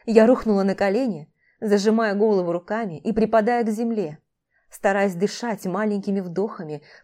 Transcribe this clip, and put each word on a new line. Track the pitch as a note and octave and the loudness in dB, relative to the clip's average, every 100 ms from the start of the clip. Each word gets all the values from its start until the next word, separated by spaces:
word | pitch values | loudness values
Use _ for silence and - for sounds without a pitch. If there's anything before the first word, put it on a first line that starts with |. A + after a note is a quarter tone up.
| - | 2
я | A3 A3 | 6 6
рухнула | B3 - G3+ | 6 2 0
на | G3 F#3+ | 0 0
колени, | G3 G3+ C4 E3 D3+ _ _ - | 0 0 -2 -6 -12 _ _ -10
зажимая | - G#3 G3+ A3 A3 | 0 2 2 2 2
голову | G3+ A3 G3+ F3 | 2 2 2 0
руками | F3 F3 G#3+ A3 D3+ | -4 -4 -6 -6 -6
и | - | -4
припадая | G#3+ A3 A3 G#3+ A#3+ | 0 2 2 2 0
к | A3+ | 0
земле, | G#3+ A#3 A3+ E3+ D3+ _ _ _ _ _ | -2 -2 -2 -4 -8 _ _ _ _ _
стараясь | - G#3 G3 G3+ F3 | -4 0 2 0 0
дышать | G3+ - A#3+ G3+ F#3 | -4 -2 -6 -6 -6
маленькими | F3+ G#3+ G#3 G3 G3 | -4 -2 -2 -2 -4
вдохами, | F3+ E3+ G#3+ - F3 D3+ - - | -4 -4 -6 -6 -12 -12 -14 -20